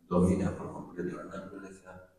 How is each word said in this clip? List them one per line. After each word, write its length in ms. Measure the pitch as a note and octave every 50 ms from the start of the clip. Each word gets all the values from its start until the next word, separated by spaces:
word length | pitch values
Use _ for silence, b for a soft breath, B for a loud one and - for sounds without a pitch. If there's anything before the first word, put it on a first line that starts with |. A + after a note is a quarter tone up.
| _ -
domina 480 | F2+ F2 F2+ F#2 F#2 F#2+ F2+ E2 - -
por 140 | - -
completo 460 | - - - - - F2+ F2 F2+ - -
la 60 | F2
naturaleza, 840 | F2+ - F#2+ F#2+ F#2+ G2 G2+ F#2+ F#2+ F#2+ - F#2 F#2 F#2 - - - _